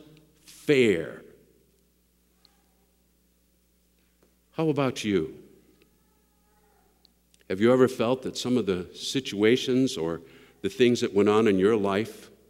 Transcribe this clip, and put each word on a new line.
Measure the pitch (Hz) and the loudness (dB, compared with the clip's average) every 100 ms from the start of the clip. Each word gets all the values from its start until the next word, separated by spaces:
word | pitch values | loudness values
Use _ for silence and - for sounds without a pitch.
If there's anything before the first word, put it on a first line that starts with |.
| - - _ _ - | -20 -20 _ _ -20
fair. | - - 143 117 85 80 - - - _ _ _ _ _ _ _ _ _ _ _ _ _ _ _ _ _ _ _ _ _ _ _ _ _ _ _ _ _ _ _ | -16 0 2 4 2 -4 -14 -20 -20 _ _ _ _ _ _ _ _ _ _ _ _ _ _ _ _ _ _ _ _ _ _ _ _ _ _ _ _ _ _ _
How | - 160 | -4 -2
about | 143 135 123 | 0 -2 -2
you? | 107 95 78 - - _ _ _ _ _ _ _ _ _ _ _ _ _ _ _ _ _ _ _ _ | -2 -2 -2 -10 -20 _ _ _ _ _ _ _ _ _ _ _ _ _ _ _ _ _ _ _ _
Have | 95 | 0
you | 113 | 2
ever | 127 123 | 4 4
felt | 123 113 131 | 2 -2 -2
that | 95 - | -6 -8
some | 123 123 | -2 -2
of | 98 | 0
the | 90 85 | -4 -6
situations | - - 135 131 101 107 127 - 127 131 - | -12 -8 -8 -6 0 2 2 0 -2 -2 -2
or | 80 82 - - - _ | -6 -6 -12 -20 -20 _
the | 95 | -10
things | - 123 120 | 2 2 2
that | 117 98 | 0 2
went | 104 | 4
on | 104 113 | 4 4
in | 95 | 4
your | 95 113 | 2 2
life | 98 98 113 - - - _ | 0 -2 -4 -10 -20 -20 _